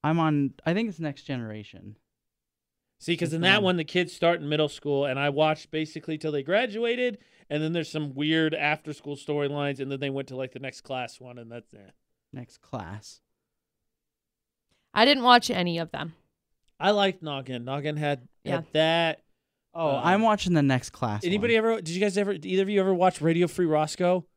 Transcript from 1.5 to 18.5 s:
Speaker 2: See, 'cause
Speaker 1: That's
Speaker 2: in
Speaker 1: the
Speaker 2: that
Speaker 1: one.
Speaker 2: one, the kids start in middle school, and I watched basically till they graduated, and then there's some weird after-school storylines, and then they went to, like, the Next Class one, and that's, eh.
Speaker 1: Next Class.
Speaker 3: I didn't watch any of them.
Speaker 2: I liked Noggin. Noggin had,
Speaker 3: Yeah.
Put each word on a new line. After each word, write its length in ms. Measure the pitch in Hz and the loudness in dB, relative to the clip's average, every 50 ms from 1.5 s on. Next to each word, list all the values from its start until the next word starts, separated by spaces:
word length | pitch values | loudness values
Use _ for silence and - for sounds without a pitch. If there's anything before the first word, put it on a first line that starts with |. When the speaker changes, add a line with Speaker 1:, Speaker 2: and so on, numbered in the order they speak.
| 107 107 104 - - 92 92 95 107 _ _ _ _ _ _ _ _ _ _ _ _ _ _ _ _ _ _ _ _ _ | -10 -12 -14 -16 -18 -20 -18 -20 -20 _ _ _ _ _ _ _ _ _ _ _ _ _ _ _ _ _ _ _ _ _
Speaker 2:
See, 160 | - - 170 | -4 -4 -2
'cause 140 | 156 175 156 | -2 -2 -4
Speaker 1:
That's 60 | 156 | -2
Speaker 2:
in 60 | 165 | 0
Speaker 1:
the 60 | 170 | 4
Speaker 2:
that 100 | 185 196 | 4 4
Speaker 1:
one. 60 | 214 202 | 4 4
Speaker 2:
one, 120 | 185 180 | 4 2
the 60 | 175 160 | 2 0
kids 300 | 156 - 180 180 180 - | 0 0 0 0 0 -2
start 280 | - - 165 170 165 | 2 2 2 2 2
in 80 | 151 143 | 0 -2
middle 200 | 151 151 156 147 | 0 0 0 0
school, 360 | - - - 147 143 139 143 | -2 -6 -4 -2 0 0 0
and 140 | 139 131 139 | 0 0 0
I 100 | 143 147 | 0 0
watched 400 | 139 143 156 156 156 151 - _ | 2 4 4 4 2 -2 -6 _
basically 480 | - 156 156 151 - 160 - - 156 | -6 -6 -6 -6 -8 -12 -8 -8 -8
till 140 | 156 160 156 | -6 -4 -4
they 100 | 147 147 135 | -4 -4 -2
graduated, 760 | 139 180 214 254 247 196 220 233 233 240 247 247 247 208 - _ _ _ _ _ _ | 0 0 0 0 0 -4 -4 -2 -2 -2 0 -2 -4 -4 -6 _ _ _ _ _ _
and 120 | 147 151 | -4 -2
then 120 | 156 160 170 | -2 -2 -2
there's 160 | 170 156 - | -4 -4 -4
some 260 | - 151 147 147 131 | -6 -6 -6 -6 -4
weird 400 | 135 147 151 160 160 160 156 160 | -4 0 0 2 2 2 2 0
after-school 600 | 156 147 147 151 151 _ 151 147 - - 147 143 | 0 0 -2 -2 -2 _ -12 -14 -12 -10 -12 -12
storylines, 640 | 135 - - 147 147 143 143 143 147 143 143 143 135 | -10 -6 -4 -2 -2 -2 -2 -2 -2 -2 -4 -4 -4
and 120 | 139 135 | -6 -8
then 80 | 139 131 | -6 -6
they 100 | 143 139 | -4 -4
went 180 | 135 135 139 135 | -4 -6 -6 -8
to, 60 | 131 | -8
like, 180 | 127 131 127 _ | -8 -8 -8 _
the 60 | 120 | -12
Next 220 | 135 131 127 - | -12 -12 -12 -14
Class 380 | _ - 135 127 123 123 - - | _ -8 -8 -6 -6 -8 -12 -18
one, 180 | 127 127 120 | -20 -20 -18
and 140 | 123 117 113 | -18 -18 -14
that's, 200 | 117 120 110 _ - | -16 -16 -16 _ -20
eh. 160 | 104 98 95 _ _ _ _ _ _ _ _ - | -20 -20 -20 _ _ _ _ _ _ _ _ -16
Speaker 1:
Next 260 | 135 123 - - _ | -14 -14 -16 -20 _
Class. 600 | _ _ - 123 95 80 98 107 - - - _ _ _ _ _ _ _ _ _ _ _ _ _ _ _ _ _ _ _ _ _ _ _ _ _ _ _ _ _ _ _ _ _ _ _ _ | _ _ -10 -10 -8 -8 -12 -14 -14 -18 -20 _ _ _ _ _ _ _ _ _ _ _ _ _ _ _ _ _ _ _ _ _ _ _ _ _ _ _ _ _ _ _ _ _ _ _ _
Speaker 3:
I 120 | 208 226 | 4 6
didn't 180 | 269 294 269 233 | 6 6 4 6
watch 280 | 247 247 240 240 - | 8 8 8 6 2
any 260 | 233 185 175 175 170 | -2 0 0 0 -2
of 140 | 165 165 165 | -4 -4 -6
them. 220 | - - 151 165 - _ _ _ _ _ _ _ _ _ _ _ _ _ | -8 -8 -10 -10 -12 _ _ _ _ _ _ _ _ _ _ _ _ _
Speaker 2:
I 120 | 147 190 | 0 2
liked 300 | 214 202 196 196 185 190 | 4 4 2 2 0 -2
Noggin. 420 | 165 151 143 135 131 131 127 120 120 | -8 -6 -6 -6 -6 -6 -8 -8 -6
Noggin 320 | 127 135 143 139 151 151 | -6 -6 -4 -4 -4 -4
had, 300 | 151 151 147 143 131 123 - _ _ _ | -2 -2 -2 -2 -4 -6 -20 _ _ _
Speaker 3:
Yeah. 120 | 160 | -4